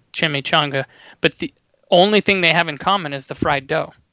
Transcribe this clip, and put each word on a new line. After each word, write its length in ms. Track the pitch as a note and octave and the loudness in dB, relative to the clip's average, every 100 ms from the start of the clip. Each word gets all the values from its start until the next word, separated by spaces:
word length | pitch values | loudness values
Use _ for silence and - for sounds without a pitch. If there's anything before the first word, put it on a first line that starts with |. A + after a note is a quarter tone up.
| _ | _
chimichanga, 720 | - D#3+ C#3+ C3 E3 D3 C3+ C3+ _ - - | -4 -4 -4 0 0 0 -4 -8 _ -20 -4
but 140 | D#3 - | -4 -4
the 140 | E3+ - _ _ _ | -10 -12 _ _ _
only 300 | F3+ G3 G#3 | 4 4 4
thing 200 | G3+ F#3+ | 2 2
they 120 | E3+ | 2
have 160 | E3 E3+ | 2 0
in 100 | C#3+ | -2
common 340 | - G3 D#3 | -2 -2 -2
is 140 | C#3 - | -10 -12
the 80 | |
fried 320 | D3 E3 C#3+ C3+ | -6 -2 -2 -2
dough. 260 | D#3 C#3+ - _ | -6 -6 -12 _